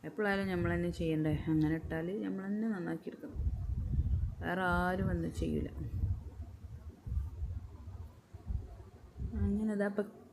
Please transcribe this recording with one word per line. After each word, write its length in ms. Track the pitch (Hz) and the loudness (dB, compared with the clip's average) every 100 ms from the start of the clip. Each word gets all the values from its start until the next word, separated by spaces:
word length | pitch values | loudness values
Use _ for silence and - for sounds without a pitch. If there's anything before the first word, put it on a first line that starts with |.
| 156 | -10
എപ്പോഴായാലും 400 | - 208 196 196 | -2 2 2 2
നമ്മൾ 180 | 180 170 | 2 2
തന്നെ 160 | 175 175 170 | 2 0 0
ചെയ്യണ്ടേ? 340 | 165 156 156 151 - | 2 2 4 2 4
അങ്ങനെ 240 | 156 156 160 | 4 6 2
ഇട്ടാൽ 280 | - 160 165 208 202 | 0 -4 -2 -2 -2
നമ്മൾ 180 | 190 190 | -4 -2
തന്നെ 200 | 208 226 | 0 0
നന്നാക്കി 340 | 202 170 165 - | 0 -2 -4 -6
എടുക്കണം. 280 | - - - - - - - - - - - - - | -10 -10 -2 0 0 -2 -2 0 2 4 4 2 -2
വേറെ 220 | 170 180 185 175 | -2 2 4 4
ആരും 260 | 180 185 185 | 4 2 2
വന്ന് 180 | 175 165 - | 2 0 0
ചെയ്യൂല. 300 | 165 151 - - - - - - - - - - - - - - - - - - - - - - - - - - - - - - - - - - - - - 214 196 | 0 0 -2 -4 -4 0 0 0 -4 -12 -12 -12 -14 -12 -14 -12 -2 -2 -2 -4 -6 -6 -10 -14 -14 -12 -14 -16 -18 -16 -4 -4 -4 -12 -16 -18 -18 -6 -2 2 4
അങ്ങനെ 260 | 202 214 208 | 4 4 4
ഇതാ 100 | 202 | 4
ഇപ്പം 160 | 202 208 - - | 2 -2 -4 -20